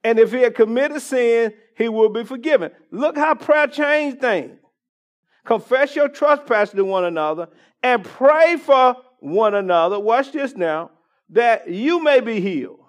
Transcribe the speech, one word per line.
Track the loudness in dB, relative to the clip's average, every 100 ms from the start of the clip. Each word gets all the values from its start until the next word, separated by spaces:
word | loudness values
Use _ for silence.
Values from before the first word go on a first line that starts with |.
And | 0 2
if | 2
he | 2
had | 0
committed | 2 0 2 -2 -4
sin, | -4 -2 0 0 -2 -6 _ _
he | -4
will | 0 0
be | 0
forgiven. | -8 -8 0 0 0 _ _
Look | -4 -4 0
how | -2
prayer | -2 -2 -2 -2
changed | -2 -2 0 -2 -4
things. | -2 -2 -6 -18 _ _ _ _ _ _ _ _
"Confess | -4 -4 0 0 0 0
your | -2
trespasses | 0 0 0 0 -2 0
to | -2
one | -2 -2
another | -2 -2 -4 -6 -10 _ _ _
and | -2 -2
pray | -4 0 2 4 2 2
for | 2 4 4 2 _ _
one | -4 0 0
another." | 0 0 2 2 0
Watch | 0 0 -2
this | -6 -8
now. | -4 -4 -4 -8 _ _ _ _
"That | 0 2 0 -4
you | -4 -2 0
may | 2 2
be | 0 -4
healed." | -4 -6 -10 -16